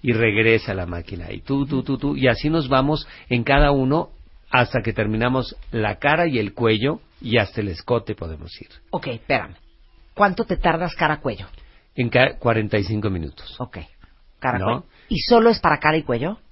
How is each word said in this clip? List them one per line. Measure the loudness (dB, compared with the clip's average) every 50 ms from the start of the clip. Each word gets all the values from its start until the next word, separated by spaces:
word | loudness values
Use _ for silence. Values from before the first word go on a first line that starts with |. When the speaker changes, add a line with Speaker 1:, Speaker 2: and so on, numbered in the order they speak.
| 0
Speaker 1:
Y | 0 2
regresa | 4 2 2 4 4 4 4 2 2 0 -4 -6
la | -6 -6
máquina, | -6 -8 -10 -10 -10 -12 -12 -10 -10
y | -12 -12
tú, | -6 -4 -2 -2 -2
tú, | -2 -2 -4 -2
tú, | -2 -4 -4
tú, | -2 -4 -2
y | 2 2
así | 2 2 2 0 0
nos | 0 0 0
vamos | 2 2 2 2 2 0 -2 -4 -10 -18 -20 -6 -2
en | -2 -2 2
cada | 2 4 4 6 4
uno | 4 2 2 2 0 0 -2 -4 -12 -20 -20 -20 -20 -20 -6 0
hasta | 2 2 2 2 0 -2
que | -2 -2 -2
terminamos | -2 -2 0 0 0 0 0 0 0 -2 -4 -10 -16 -14 -8
la | -4 -2 -2 -2 -4 0
cara | 2 2 2 4 2
y | 2 2 0
el | -2 -2 -2
cuello, | 0 2 2 2 2 2 -2 -2 -4 _ _ _ _
y | -4 0 2
hasta | 2 2 0 -4 -6
el | -6
escote | -6 -6 -10 -4 -2 -2 -2 -2 -6 -10
podemos | -8 -8 -12 -10 -12 -14 -18 -18 -20
ir. | -20 _ -20 -20 _ _
Speaker 2:
Ok, | -8 -8 -6 -8
espérame. | -10 -10 -2 -2 -2 -2 -2 -8 -16 _ -20 _ _ _ -20 _ _ _ _ _ _
¿Cuánto | 2 2 2 2 -2 -4
te | -4 -4
tardas | 0 2 0 0 0 -2 -6 -2
cara | 0 0 0 0
a | -2
cuello? | -4 -6 -6 -6 -12 -16 -18 -20 -20 -20 _ _ _ _ _
Speaker 1:
En | -4 -4 2
ca-, | 4 4 2 2 0 -2
cuarenta | 0 0 0 0 0 0 -2 -2
y | 0
cinco | -2 -4 -2 -2 -2
minutos. | -4 -4 -6 -8 -10 -16 -20 -20 -12 -12
Speaker 2:
Ok. | -12 -12 -12 -18 -18 -18 -20 -20 -20 _ _ _ _ _ _ _
Cara | -2 -2 -2
a | 0
Speaker 1:
¿No? | 0
Speaker 2:
cuello. | -2 -2 -4 -6 -14 _ _ _ _
¿Y | -6 -4
solo | 2 4 6 6 8 6
es | 4 4
para | 2 2 2
cara | 4 2 2 2
y | 2
cuello? | 0 -2 -2 -2 -2 -4 -6 -8 _ _